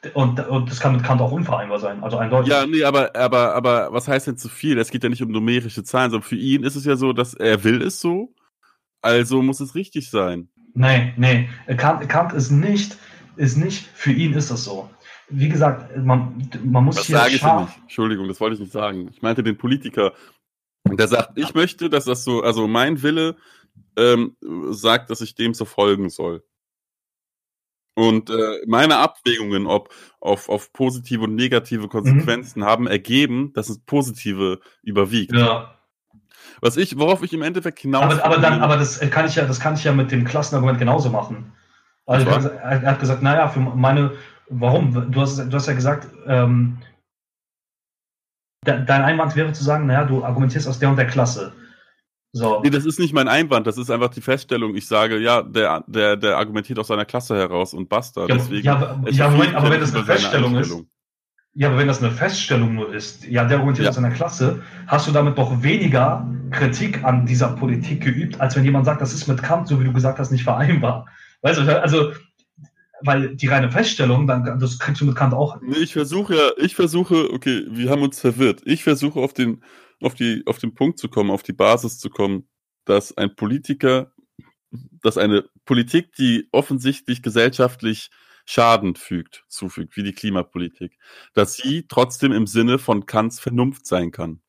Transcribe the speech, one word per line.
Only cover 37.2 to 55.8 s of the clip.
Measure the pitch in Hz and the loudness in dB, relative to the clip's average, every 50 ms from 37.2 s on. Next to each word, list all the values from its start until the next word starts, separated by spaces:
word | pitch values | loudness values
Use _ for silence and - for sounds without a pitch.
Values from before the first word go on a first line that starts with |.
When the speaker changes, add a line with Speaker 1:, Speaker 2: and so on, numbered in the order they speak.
| 165 | -2
Speaker 2:
ich | 180 - | -6 -6
im | 160 151 | -4 -4
Endeffekt | 160 175 185 175 170 156 - | -4 -4 -4 -6 -6 -10 -8
hinaus | - 135 135 135 143 | -6 -2 0 2 2
Speaker 1:
Aber, | 143 151 143 - | 2 2 2 2
aber | - 165 151 | 2 4 4
dann, | 165 160 151 | 4 4 4
Speaker 2:
will | 151 156 | 4 2
Speaker 1:
aber | 147 147 139 | 2 2 2
das | 143 131 - - 147 135 | 0 -2 -2 -4 -2 0
kann | - 160 160 | 0 0 0
ich | - - | 0 0
ja, | 165 147 | 0 0
das | 131 131 - | 0 -2 -2
kann | - 156 156 | -2 -2 -2
ich | 147 - | 0 0
ja | 156 139 | 2 2
mit | 139 131 131 | 2 2 2
dem | 135 123 120 | 0 0 0
Klassenargument | 120 - 151 147 - 151 139 127 135 127 120 | 0 -2 -4 -4 -2 -2 0 2 2 2 2
genauso | 127 117 135 160 135 123 | 2 2 2 2 2 0
machen. | 110 104 - - 110 104 - - - _ _ _ _ _ _ _ _ _ _ | -2 -2 -4 -6 -10 -14 -14 -18 -20 _ _ _ _ _ _ _ _ _ _
Also | - 123 131 135 | 0 2 2 4
Speaker 2:
Und | 95 98 | 4 2
Speaker 1:
ich | 120 135 | 2 0
Speaker 2:
zwar? | 135 - - - 123 135 | -2 -4 -6 -4 -2 -2
Speaker 1:
hab, | 131 127 | 0 2
er | 135 | 2
hat | 135 - | 0 2
gesagt, | - 131 131 120 131 | 0 -2 0 2 2
„Na | 139 147 | 2 4
ja, | 160 156 147 | 4 2 2
für | - 135 | 0 0
meine“, | 127 123 123 131 127 131 139 147 143 139 - - - - - - _ _ | -2 0 0 2 2 4 4 4 2 0 -2 -8 -16 -20 -20 -20 _ _
warum? | 131 120 120 123 131 175 156 127 120 123 117 123 123 | -6 0 2 2 2 4 2 2 0 0 -2 -2 0
Du | 135 | 0
hast, | 139 135 135 139 | 0 0 -2 -6
du | 131 127 127 | -6 -4 -4
hast | 143 127 - | -4 -2 -2
ja | 143 | -2
gesagt, | 127 123 135 147 143 - - - - - | -2 0 0 -2 -2 -6 -14 -20 -18 -4
ähm, | - 131 127 123 120 123 120 123 120 123 - - - _ _ _ _ _ _ _ _ _ _ _ _ _ _ _ _ _ _ _ _ _ _ _ _ _ _ _ _ _ _ _ _ _ _ - | 0 2 2 4 4 4 2 2 0 -2 -6 -14 -20 _ _ _ _ _ _ _ _ _ _ _ _ _ _ _ _ _ _ _ _ _ _ _ _ _ _ _ _ _ _ _ _ _ _ -2
de-, | - 139 123 135 | -2 0 0 0
dein | 120 139 135 135 | 2 2 2 4
Einwand | 147 165 160 160 147 - | 2 2 2 0 0 0
wäre | 147 160 156 151 | 0 -2 -2 -2
zu | - 139 | -4 -2
sagen, | 143 147 156 151 | 0 0 0 2
„Na | 135 127 | 2 2
ja, | 139 - | 2 2
du | 131 131 131 - | 2 0 -2 -2
argumentierst | - 123 123 135 127 - - 123 - | -2 0 0 0 0 0 -2 -4 -4
aus | 127 - | -4 0
der | 143 135 | 2 2
und | 135 | 2
der | 131 - | 2 0
Klasse.“ | 120 - 135 123 113 - 104 95 - - - - - - _ _ _ _ _ _ _ _ _ _ _ _ | -2 0 0 0 0 -2 -6 -10 -12 -12 -20 -20 -20 -20 _ _ _ _ _ _ _ _ _ _ _ _
So. | 117 117 110 107 107 - | -4 -2 0 0 2 2
Speaker 2:
Nee, | 147 | 2
das | 143 143 143 | 0 2 -2
ist | 160 151 - | -2 -2 -2
nicht | 180 156 147 | -2 0 2
mein | 147 131 120 | 0 2 2
Einwand, | 117 151 165 156 139 117 107 | 2 2 2 2 0 0 0
das | 113 104 123 | -2 -4 -6
ist | 123 123 | -4 -4
einfach | 117 117 123 120 | -2 0 0 -2
die | 123 - | -2 -6
Feststellung. | - - 131 135 - _ 123 117 113 110 101 | -2 -2 -2 -2 -2 _ -2 -2 -2 -2 -4
Ich | 104 - - | -6 -6 0
sage, | 113 107 110 113 110 107 | 2 2 2 2 0 0
ja, | 110 120 120 120 - | 2 2 2 2 0
der, | - 110 113 107 90 80 80 | 0 -2 0 0 2 0 -2